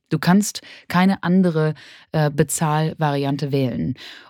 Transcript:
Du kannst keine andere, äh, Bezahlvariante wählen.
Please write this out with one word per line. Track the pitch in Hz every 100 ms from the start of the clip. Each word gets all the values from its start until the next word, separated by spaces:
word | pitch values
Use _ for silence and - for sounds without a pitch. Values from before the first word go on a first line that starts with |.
| _
Du | 160
kannst | 170 196 202 - - - -
keine | 175 190 190
andere, | 175 190 180 156 156 156 - - _
äh, | 160 147
Bezahlvariante | 143 151 - 160 151 156 - 151 143 139 143 143
wählen. | 139 127 - - 127 - -